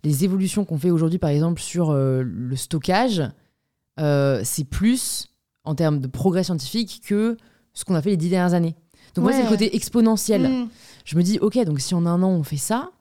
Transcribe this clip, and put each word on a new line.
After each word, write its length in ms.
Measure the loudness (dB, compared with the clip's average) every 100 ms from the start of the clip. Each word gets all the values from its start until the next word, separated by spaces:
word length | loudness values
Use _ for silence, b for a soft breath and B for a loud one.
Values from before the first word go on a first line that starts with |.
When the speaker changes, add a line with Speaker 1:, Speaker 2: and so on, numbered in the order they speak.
Speaker 1:
les 220 | 0 0 2
évolutions 400 | 0 0 -2 -2
qu'on 120 | -2
fait 140 | 2
aujourd'hui, 260 | 2 2 0
par 120 | 0
exemple, 320 | 2 0 -2
sur, 300 | -4 -2 2
euh, 320 | 2 2 0 -2
le 300 | -6 -6 -6
stockage, 680 | -4 -4 0 2 2 0 -2 -8 _ _ _ _ _ -4
euh, 420 | 0 2 2 0
c'est 200 | -2 -6
plus 640 | -6 0 2 0 -2 -8 -10 _ _ _
en 120 | -6 0
termes 240 | 2 0
de 80 | -2
progrès 360 | 0 0 0
scientifique 580 | -2 -4 -4 -4 -6 -10 -4
que 320 | 0 0 -4 b b b
ce 120 | -14 -2
qu'on 100 | 0
a 60 |
fait 80 | 2
les 60 | 0
dix 120 | 2
dernières 240 | 2 2
années. 220 | 2 0 -4 _ b b -2
Donc 80 |
moi, 80 | 0
c'est 60 | 2
le 60 | 2
Speaker 2:
Ouais. 40 |
Speaker 1:
côté 240 | 2 2 0
exponentiel. 760 | -2 2 2 2 0 2 2
Speaker 2:
Mm. 200 | 0 -4 B B B -4
Speaker 1:
Je 120 | 0
me 60 |
dis, 160 | 2 2
OK, 240 | 0 0 0
donc 140 | -2
si 160 | -2 0
en 100 | 0
un 160 | 2
an, 60 | 2
on 140 | 0
fait 140 | -2 -6
ça 340 | -2 -4 -4 _